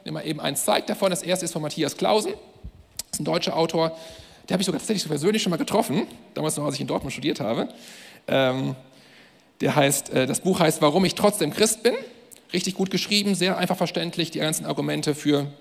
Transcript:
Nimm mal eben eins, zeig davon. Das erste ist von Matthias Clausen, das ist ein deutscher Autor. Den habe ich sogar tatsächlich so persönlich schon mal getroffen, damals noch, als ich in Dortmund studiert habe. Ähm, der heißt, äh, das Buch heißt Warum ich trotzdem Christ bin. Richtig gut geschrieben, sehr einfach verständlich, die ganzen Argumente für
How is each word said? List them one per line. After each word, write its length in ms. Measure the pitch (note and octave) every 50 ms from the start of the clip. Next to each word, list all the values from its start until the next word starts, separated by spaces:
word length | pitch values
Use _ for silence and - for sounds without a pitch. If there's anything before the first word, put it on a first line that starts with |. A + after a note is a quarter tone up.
| -
Nimm 100 | - D#3
mal 140 | D#3 D3+
eben 140 | D3+ D#3 D3
eins, 240 | - D3 C#3+ - -
zeig 220 | - - - -
davon. 220 | - G#3 - G3+ F#3+
Das 140 | F3 F3+ -
erste 220 | E3 F#3 F3+ F3
ist 80 | E3 -
von 80 | E3
Matthias 340 | D3+ D3 - E3 D3 C#3 -
Clausen, 360 | - F#3 - G#3 G#3+ B3 F#4
das 800 | G4+ - - - - - - - - - - _ _ - - - -
ist 60 | -
ein 40 | D3+
deutscher 300 | D#3+ D#3+ F3+ - F#3+ -
Autor. 420 | D#3+ E3 D#3+ - E3 E3 D#3+ D#3+ - - - - - - - - - - -
Den 40 | F#3+
habe 80 | F#3
ich 40 | G3+
sogar 140 | G3 E3+ -
tatsächlich 240 | - - A3 F#3 -
so 60 | D#3
persönlich 340 | D#3 C#3 D3+ G3+ A3 A3 -
schon 60 | G3
mal 80 | E3+
getroffen, 500 | D#3 - - - G#3+ A#3+ - C3 F#3 E4+ - - - - - -
damals 220 | D3 D3+ D#3 D3+
noch, 80 | D3+ D3
als 120 | D3 C#3
ich 60 | C3+
in 60 | C#3
Dortmund 240 | B2+ D#3 F#3+ - C3+
studiert 300 | - - C3 - - -
habe. 260 | C#3 G#2 A#2 D#3+ - - - - - - - - - - - - _ -
Ähm, 460 | - C#3 C3+ C3 B2+ C3+ C3+ C#3 C#3 - - - - - - - - - - - _ _ _ _ _ _
der 160 | - C#3 B2+
heißt, 360 | D3+ C#3 C#3 C#3+ - - -
äh, 140 | - C3 C3
das 140 | B2+ C#3 -
Buch 220 | - F#3 F#3+ F#3
heißt 200 | E3 D#3 D#3 -
Warum 220 | D#3 D3 C#3+ F#3+ F#3+
ich 120 | E3+ -
trotzdem 360 | - - G#3 G3+ - E3 D3
Christ 320 | - - G#3 A3 - - -
bin. 100 | A#3+ G#4 C5 C5+ - - - - - - - _ _ -
Richtig 220 | F#3 - F#3+ F#3
gut 140 | - F#3+ F#3
geschrieben, 460 | - F3+ - - G#3 G#3 G3 G3+ G3
sehr 220 | D#3+ F3 F#3+ F#3
einfach 180 | E3+ F3+ - F3
verständlich, 560 | - F3 D#3+ - F3 E3 E3+ - - E3 D#3+
die 80 | - D#3
ganzen 260 | D3+ D#3 D#3+ - D#3+
Argumente 500 | D3+ D3+ D3+ C#3+ D3+ D3+ D3+ D3+ D#3 C#3+
für 320 | D3 - D3 C#3+ C#3+ C#3+ C#3+ C#3+ -